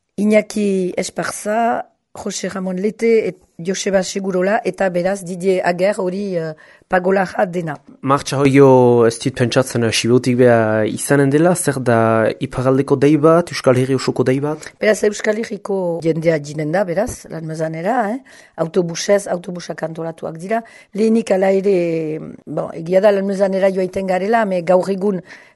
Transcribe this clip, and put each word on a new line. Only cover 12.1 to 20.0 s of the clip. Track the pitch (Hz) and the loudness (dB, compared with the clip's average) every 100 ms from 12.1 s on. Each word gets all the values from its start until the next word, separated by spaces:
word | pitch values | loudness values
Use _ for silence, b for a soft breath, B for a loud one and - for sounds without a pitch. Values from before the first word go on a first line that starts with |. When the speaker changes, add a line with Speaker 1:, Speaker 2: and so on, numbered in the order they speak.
| 113 107 - | 2 0 -2
Speaker 2:
iparraldeko | 135 - 127 135 135 139 | -6 -2 0 2 2 2
dei | 143 151 | 4 4
bat, | 156 170 170 | 4 4 0
Euskal | 147 135 123 | -2 2 2
Herri | 131 | 2
osoko | 131 - 131 | -2 -2 0
dei | 127 135 | 0 0
bat? | 147 156 - - | -2 -6 -12 -4
Speaker 1:
Beraz, | 214 202 | 0 2
Euskal | 214 208 220 214 | 0 -2 -4 -4
Herriko | 220 196 - 196 175 165 | -6 -10 -6 -4 -4 -2
jendea | 160 160 165 156 | -2 0 0 0
jinen | 147 151 151 | -2 -6 -2
da, | 180 | -2
beraz, | 185 170 240 - - | -2 -2 -4 -8 -14
lanmezanera, | 165 160 156 160 160 185 254 202 | -12 -10 -6 -6 -4 -4 -2 -2
eh? | 262 - b b b | -6 -10 b b b
Autobusez, | 165 185 170 165 - 202 - | -4 -2 -4 -4 0 0 0
autobusak | 180 175 175 - 160 | -6 -8 -12 -12 -8
antolatuak | 160 160 | -8 -8